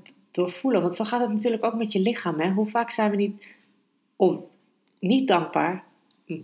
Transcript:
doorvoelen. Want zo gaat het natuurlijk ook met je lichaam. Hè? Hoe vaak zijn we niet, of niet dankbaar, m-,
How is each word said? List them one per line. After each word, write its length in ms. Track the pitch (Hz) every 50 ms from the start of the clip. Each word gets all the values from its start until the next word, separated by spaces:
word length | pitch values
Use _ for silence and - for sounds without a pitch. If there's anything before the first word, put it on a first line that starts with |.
| - - - _ _ _ -
doorvoelen. 500 | - 180 175 - - - 269 233 185 165
Want 140 | 180 -
zo 80 | - 220
gaat 160 | - 240 240
het 120 | 240 208 214
natuurlijk 320 | 214 214 240 226 214 220
ook 100 | 226 220
met 180 | 226 226 214 -
je 80 | 196
lichaam. 400 | 190 226 240 - - 175 156 151
Hè? 100 | 160 185
Hoe 180 | 190 202 214 214
vaak 220 | - 240 233 233
zijn 200 | - - 214 208
we 60 | 202
niet, 280 | 196 202 202 202 - - - - _ _ _ _ _ _ _ _ _ _ _ _
of 240 | - 202 175 151 - - - _ _ _ _ _ _ _ _ _ -
niet 300 | 196 180 254 269 262 240
dankbaar, 560 | 185 170 160 - - 151 151 170 185 185 - _ _ _ _ - - _ _
m-, 140 | - 160 -